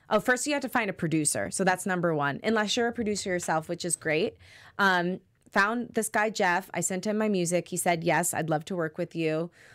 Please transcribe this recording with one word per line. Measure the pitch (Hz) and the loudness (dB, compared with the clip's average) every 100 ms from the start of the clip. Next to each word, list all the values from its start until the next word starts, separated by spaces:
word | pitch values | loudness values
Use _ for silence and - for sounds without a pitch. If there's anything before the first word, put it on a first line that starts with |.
| - | -2
Oh, | 220 | 0
first | 214 247 - | 2 0 0
you | |
have | 285 | -2
to | 269 | 0
find | 254 208 | -2 -2
a | |
producer. | - 170 156 147 110 101 | -2 0 0 0 0 -2
So | - | 0
that's | 185 185 202 | 0 0 0
number | 180 170 | 0 0
one, | 156 143 131 | 0 0 -2
unless | - 220 208 247 | 0 0 0 0
you're | 233 | 0
a | |
producer | 233 214 202 202 | -2 -4 -4 -2
yourself, | 180 - 160 160 | -2 0 -2 -2
which | 170 175 | -6 -4
is | - | -4
great. | 160 156 196 - - - - - | 0 0 0 -4 -18 -20 -12 0
Um, | 196 180 175 185 - _ _ | 2 4 0 -4 -10 _ _
found | 208 202 240 233 | 0 2 0 -2
this | - 208 | -2 0
guy, | 214 220 | 2 0
Jeff. | 202 190 175 190 | 2 2 2 -2
I | - | -4
sent | 170 185 214 | -2 -2 -2
him | 208 | 0
my | 214 | 2
music. | 196 170 180 165 | 2 2 0 -2
He | 175 | -2
said, | 185 170 | 0 0
"Yes, | 165 156 175 | 2 2 2
I'd | - 156 | -2 0
love | 156 156 | -2 -2
to | 185 | -4
work | 160 - | -4 -4
with | 170 165 | -6 -2
you." | 160 156 170 - - | 0 0 -2 -8 -20